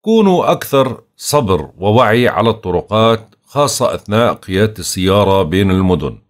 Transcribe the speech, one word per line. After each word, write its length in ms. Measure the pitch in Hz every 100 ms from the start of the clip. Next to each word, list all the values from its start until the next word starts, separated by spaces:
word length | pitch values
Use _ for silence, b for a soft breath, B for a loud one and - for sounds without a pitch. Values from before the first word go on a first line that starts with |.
كونوا 500 | 214 226 196 180 135
أكثر 500 | 170 - 139 127 - _ _
صبر 520 | - 147 104 90 69 -
ووعي 500 | 98 113 113 117 123
على 220 | 82 113
الطرقات، 840 | 110 95 87 - 110 113 113 - _ _
خاصة 500 | 139 143 - 127 87
أثناء 380 | - 107 117
قيادة 400 | 76 - 92 107 107
السيارة 640 | 85 95 92 98 98 98
بين 280 | 85 92 98
المدن. 460 | 92 92 85 71 55